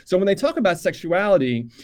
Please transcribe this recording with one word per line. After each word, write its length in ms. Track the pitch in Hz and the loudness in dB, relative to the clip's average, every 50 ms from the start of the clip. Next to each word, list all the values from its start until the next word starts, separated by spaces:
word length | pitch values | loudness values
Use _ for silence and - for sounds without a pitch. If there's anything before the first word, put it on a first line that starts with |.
| - | -6
So 120 | - 180 | -2 0
when 80 | 180 196 | 2 2
they 100 | 196 196 | 2 2
talk 220 | - 254 311 320 | 0 0 -2 0
about 220 | 330 226 190 170 165 | 0 0 0 0 0
sexuality, 920 | - 185 - - - 165 170 185 202 208 196 170 131 127 120 117 120 117 - - | -2 -4 -4 -4 -4 -2 -2 0 2 2 2 2 2 0 -2 -4 -6 -8 -14 -20